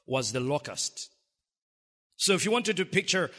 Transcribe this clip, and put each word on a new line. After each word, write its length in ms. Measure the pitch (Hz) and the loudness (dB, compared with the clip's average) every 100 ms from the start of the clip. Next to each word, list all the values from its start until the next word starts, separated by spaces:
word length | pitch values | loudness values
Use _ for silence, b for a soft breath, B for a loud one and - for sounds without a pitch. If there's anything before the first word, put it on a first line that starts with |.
| - | -4
was 260 | 131 110 | -2 0
the 80 | 123 | -2
locust. 680 | 127 143 - 95 - - - _ _ _ _ _ _ _ _ _ _ - | 0 -2 -4 -6 -6 -8 -16 _ _ _ _ _ _ _ _ _ _ -2
So 140 | - | 2
if 100 | 185 | 4
you 60 | 190 | 4
wanted 260 | 233 214 185 | 2 2 0
to 80 | |
picture 460 | 185 180 196 185 156 | 0 0 0 0 0